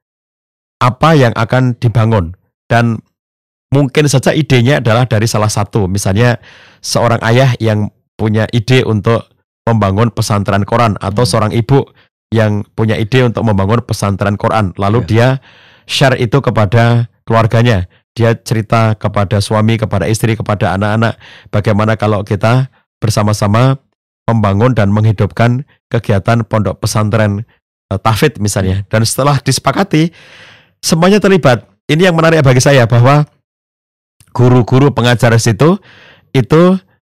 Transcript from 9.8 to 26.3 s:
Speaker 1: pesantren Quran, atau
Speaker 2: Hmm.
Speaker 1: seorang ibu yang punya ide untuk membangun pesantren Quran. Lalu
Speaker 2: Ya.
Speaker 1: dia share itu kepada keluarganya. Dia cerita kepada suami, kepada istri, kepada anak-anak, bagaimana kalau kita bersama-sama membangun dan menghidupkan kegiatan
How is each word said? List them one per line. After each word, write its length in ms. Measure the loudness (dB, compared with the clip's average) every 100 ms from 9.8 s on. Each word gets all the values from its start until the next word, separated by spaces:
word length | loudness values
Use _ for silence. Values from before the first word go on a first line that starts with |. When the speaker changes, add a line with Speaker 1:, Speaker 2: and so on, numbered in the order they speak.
| 0 0 0
Speaker 1:
pesantren 540 | -2 -2 -2 -2 -2
Quran, 340 | -2 0 0 -2
atau 260 | -4 -2
Speaker 2:
Hmm. 60 | 0
Speaker 1:
seorang 220 | 0 0
ibu 320 | -2 0 0 0 _ _ _ _
yang 340 | -2 0 -2 -6
punya 200 | -4 -2
ide 300 | -2 -2 0
untuk 180 | 0 0
membangun 380 | -2 0 0 -2
pesantren 560 | -2 -4 -4 -2 -2 -2
Quran. 360 | -2 0 -2 -2
Lalu 240 | -2 -2
Speaker 2:
Ya. 60 | 0
Speaker 1:
dia 220 | 2 2 0 -6 _ _ _
share 320 | -10 -2 0 0
itu 220 | 0 0
kepada 680 | 0 0 0 2 2 2 -2 _
keluarganya. 640 | -2 0 2 2 2 0 -4 _ _
Dia 240 | -2 0 0
cerita 580 | -4 -6 -2 0 0
kepada 460 | -2 -4 -4 -2 -2
suami, 340 | 0 0 0 0
kepada 300 | -2 -2 -2
istri, 260 | -2 -2
kepada 400 | -2 -4 -4 -2
anak-anak, 440 | -2 -2 -2 -2 -4 -14 -20 -6
bagaimana 460 | -4 0 0 0 0
kalau 260 | -2 -2
kita 480 | -2 -2 0 0 -2 _ _ _
bersama-sama 840 | -4 0 -2 0 0 2 2 0 _ _ _ _
membangun 480 | -4 0 0 0 0
dan 160 | 0 0
menghidupkan 760 | 2 0 0 -2 0 0 0 -6 _ _
kegiatan 560 | -6 -2 -2 0